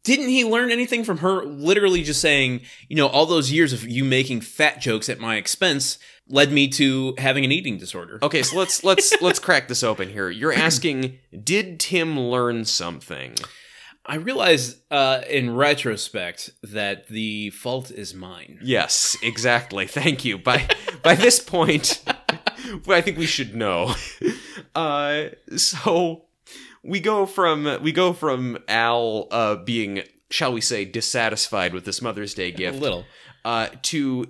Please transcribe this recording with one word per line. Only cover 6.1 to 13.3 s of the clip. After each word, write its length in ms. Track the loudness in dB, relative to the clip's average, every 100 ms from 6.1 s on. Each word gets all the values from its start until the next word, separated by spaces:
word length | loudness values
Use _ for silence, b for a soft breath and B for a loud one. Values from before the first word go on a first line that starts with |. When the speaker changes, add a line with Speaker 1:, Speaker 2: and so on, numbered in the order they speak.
| B _
Speaker 1:
led 240 | 4 6
me 160 | 6 2
to 460 | 2 2 2 -2 -2
having 280 | 0 2
an 80 | 2
eating 240 | 0 -2 -8
disorder"? 420 | -10 -12 -12 -4
Speaker 2:
Okay, 220 | 0 2
so 140 | 0 0
let's, 260 | 0 2
let's, 300 | 4 4 4 4
Speaker 1:
<laughs> 40 |
Speaker 2:
let's 180 | 4 2
crack 300 | 2 2 2
this 120 | -2
open 260 | 0 -2 -6
here. 200 | -4 -6
You're 220 | -2 0
asking, 680 | 2 2 2 0 -2 -4 -8 _ -10
did 380 | -2 -2 -2 -6
Tim 400 | -2 0 0 -2
learn 460 | 0 0 0 -2
something? 680 | -2 -4 -4 -10 -12 -12 -8